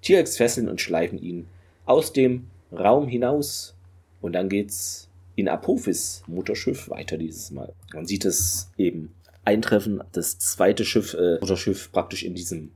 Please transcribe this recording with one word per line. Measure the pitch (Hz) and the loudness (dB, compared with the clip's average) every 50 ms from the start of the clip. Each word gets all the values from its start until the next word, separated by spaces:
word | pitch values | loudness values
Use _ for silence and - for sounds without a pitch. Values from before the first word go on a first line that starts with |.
Tialks | - - 180 185 160 165 - - | 6 6 6 6 6 4 2 2
Fesseln | 120 120 - - 117 - | 2 2 2 0 -2 -4
und | - 85 | -4 -4
schleifen | - - 87 82 85 87 87 82 | -4 0 0 0 0 0 -2 -8
ihn | - 87 87 87 85 - - - _ _ _ _ _ | -8 -8 -8 -8 -10 -14 -20 -20 _ _ _ _ _
aus | - 131 147 160 - - | 4 4 4 4 2 2
dem | 139 131 127 123 123 123 - - - _ _ - | 4 4 4 4 0 -6 -12 -20 -20 _ _ -8
Raum | 85 92 101 117 143 147 131 | 2 4 6 6 6 4 2
hinaus. | 120 120 120 123 143 147 143 143 - - - - - - _ - _ - _ _ _ _ - | 0 0 0 2 2 0 -2 -4 -6 -10 -10 -12 -16 -20 _ -20 _ -20 _ _ _ _ -8
Und | 87 85 | -4 -2
dann | 90 95 95 | -2 0 0
geht's | 98 101 104 104 - - - - - - - _ _ - - - - | 0 0 -2 -2 -6 -8 -8 -8 -10 -12 -16 _ _ -20 -20 -12 -6
in | - 98 - | -2 -2 0
Apophis | - - - - - - - 104 87 - - - - - - | -2 -2 0 0 0 0 0 -2 -2 -2 -4 -8 -8 -12 -12
Mutterschiff | - 82 90 92 - 107 - - - 139 - - - | -8 -8 -6 -4 -4 -4 -4 -2 -4 -4 -4 -8 -10
weiter | - - - - - - | -10 -10 -8 -8 -6 -6
dieses | 80 80 80 - - - | -6 -8 -8 -10 -14 -14
Mal. | - 67 - - - - - - - | -12 -12 -12 -14 -16 -20 -20 -16 -14
Man | 78 82 | -12 -6
sieht | 82 101 98 - | -6 -4 -2 0
es | 98 87 - 87 87 - - - - _ - | 0 0 0 0 0 -2 -4 -8 -10 _ 0
eben | 98 87 87 85 78 80 - - _ _ _ - _ | 0 0 0 -2 -10 -12 -16 -20 _ _ _ -4 _
eintreffen, | - 104 110 113 - 110 104 101 110 101 95 - - - | 2 2 2 2 2 2 2 2 2 -4 -4 -6 -6 -6
das | 92 82 - - - | -4 -4 -4 -4 -4
zweite | - - - - 92 95 101 - 110 | -4 -4 0 4 4 4 4 2 0
Schiff, | - - 113 104 - - | 2 2 0 0 0 -2
äh, | 82 90 87 85 80 | 0 2 2 2 2
Mutterschiff | - 95 98 90 - 104 95 - - - - | 2 0 0 0 0 -2 -2 -2 -4 -4 -2
praktisch | 90 90 - - - - | -2 -2 -2 -6 -8 -8
in | 92 90 | -8 -8
diesem | 90 90 87 92 82 76 78 _ | -8 -8 -8 -8 -8 -10 -12 _